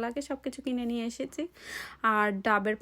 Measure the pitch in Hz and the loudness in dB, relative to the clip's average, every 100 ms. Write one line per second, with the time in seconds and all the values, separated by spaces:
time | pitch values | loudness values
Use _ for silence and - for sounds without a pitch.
0 | 233 240 277 277 269 254 269 247 240 233 | -2 -4 -6 -6 -6 -6 -4 -2 0 -2
1 | 233 - - - 330 - - - - - | -2 -4 -8 -4 -6 -8 -12 -10 -12 0
2 | 220 214 208 196 220 208 202 214 | 4 6 4 4 4 4 4 2